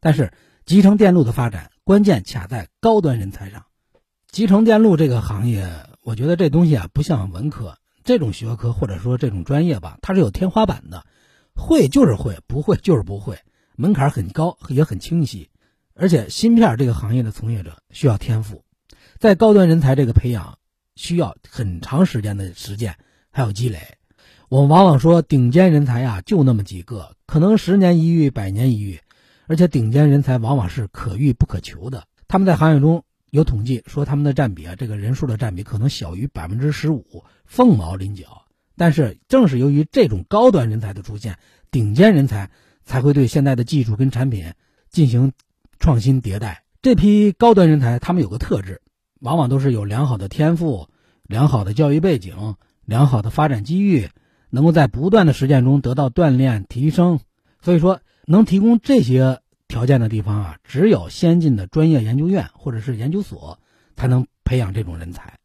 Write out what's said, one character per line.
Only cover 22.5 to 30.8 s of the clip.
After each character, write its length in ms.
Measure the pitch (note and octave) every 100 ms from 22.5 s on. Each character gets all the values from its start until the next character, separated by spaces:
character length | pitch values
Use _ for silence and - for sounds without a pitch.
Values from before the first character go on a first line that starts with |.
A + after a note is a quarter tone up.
实 220 | F2 - G#2
践 200 | A2+ - _ _ _
还 120 | -
有 80 | B2
积 180 | G2+ B2
累。 120 | F2+ - _ _ _ _ _ _
我 120 | C3
们 80 | C#3+
往 160 | D#3
往 160 | F#3+ C#3
说 220 | D3 E3+
顶 280 | D#3 C#3+ A#2+
尖 220 | C#3 F#3
人 140 | D3+ C#3+
才 180 | A#2+
啊， 160 | C3 G2+
就 240 | - G3+
那 100 | C3+
么 80 | A2+
几 200 | F#2+ F#2
个， 340 | F2 G#2+ - _ _
可 120 | D#3
能 200 | F3 A3
十 180 | - G3
年 220 | F#3 E3+
一 120 | E3
遇， 200 | E3+ D3
百 200 | B2+ F#2+
年 220 | G2+ C3
一 80 | A2+
遇， 200 | G2+ E2+ _ _ _ _ _
而 100 | D#3+
且 120 | F3
顶 220 | C#3+ A2
尖 200 | B2+ D3
人 120 | C#3+
才 160 | C3+ B2+
往 180 | A2+ C#3
往 120 | F2+
是 180 | -